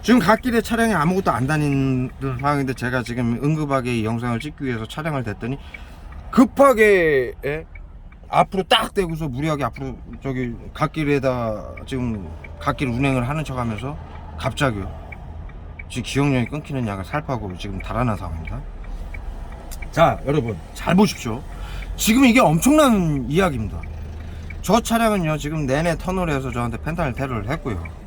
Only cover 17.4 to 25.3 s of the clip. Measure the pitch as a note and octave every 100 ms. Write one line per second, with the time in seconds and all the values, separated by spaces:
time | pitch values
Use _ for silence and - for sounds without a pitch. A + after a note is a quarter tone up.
17.4 | G#2+ F2+ G#2 F#2+ - G#2 B2 G2 E2+ D#2+
18.4 | D#2+ G#2+ - - - - - - - -
19.4 | - - - - - - E3 G#2+ B2 D3+
20.4 | A#2 F#2 - - - F3+ G#3 - - A2+
21.4 | - - - - - - - A3+ C4+ A3+
22.4 | F#3+ D#3+ B3 D4+ C#4+ G#3+ E3+ D3 A#2+ D3+
23.4 | F#3+ C3 G#2 E2+ - - - - - -
24.4 | - - - A3 A#3 A#3 A3+ G#3 D#3+